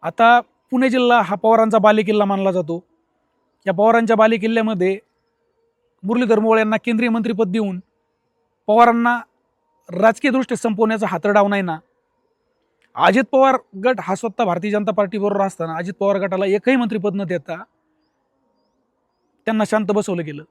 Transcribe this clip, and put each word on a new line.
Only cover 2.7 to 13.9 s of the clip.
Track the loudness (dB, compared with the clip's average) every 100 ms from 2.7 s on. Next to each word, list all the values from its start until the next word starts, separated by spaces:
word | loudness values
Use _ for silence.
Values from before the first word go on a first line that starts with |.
| -8 _ _ _ _ _ _ _ _ -6
या |
पवारांच्या | 0 4 4 2 4
बालेकिल्ल्यामध्ये | 4 2 0 -2 -2 -2 -2 -2 _ _ _ _ _ _ _ _ _ _
मुरलीधर | -4 -2 2 0
मोहोळ | 2 2
यांना | 2 -2
केंद्रीय | -2 -2 0
मंत्रिपद | -2 -2 -2 -2
देऊन | -2 -4 -6 -14 _ _ _ _ _ _ _ 0
पवारांना | 4 6 4 0 -2 -6 _ _ _ _ _ _
राजकीयदृष्ट्या | 0 0 2 -2 -2 -4 -4
संपवण्याचा | -4 -2 -2 -2 -4
हातरडाव | -4 0 2 2
नाही | 0
ना. | -4 -8 _ _ _ _ _ _ _ _ _ _ _ 0
अजित | 2 2
पवार | 2 2 4 2 _ -4
गट | -2